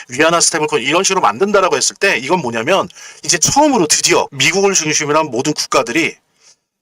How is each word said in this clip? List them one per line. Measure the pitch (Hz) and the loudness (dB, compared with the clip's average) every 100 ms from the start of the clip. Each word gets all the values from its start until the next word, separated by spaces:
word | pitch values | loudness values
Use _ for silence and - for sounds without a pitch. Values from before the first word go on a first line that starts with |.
| - | -12
위안화 | 123 160 170 | 0 2 4
스테이블 | - 165 151 | 0 0 -2
코인 | 147 123 | -2 0
이런 | 170 | 0
식으로 | 190 190 | 0 0
만든다라고 | 120 107 202 202 185 139 | 0 0 2 2 2 0
했을 | - - | -2 -2
때 | 196 143 | -2 0
이건 | 131 180 | 0 -2
뭐냐면 | 123 117 120 190 123 - - - | -2 -4 0 0 -2 -8 -20 -14
이제 | 147 170 | -4 -2
처음으로 | - 269 302 247 156 | 0 2 2 2 2
드디어 | - - 156 - | 0 2 0 0
미국을 | 135 143 185 196 | -2 0 2 2
중심으로 | 185 156 156 147 151 | 0 0 -2 0 0
한 | 156 | 0
모든 | 120 143 | -2 -2
국가들이 | 147 - 147 117 156 139 - _ _ _ _ _ _ | -4 -2 -2 0 -2 -2 -6 _ _ _ _ _ _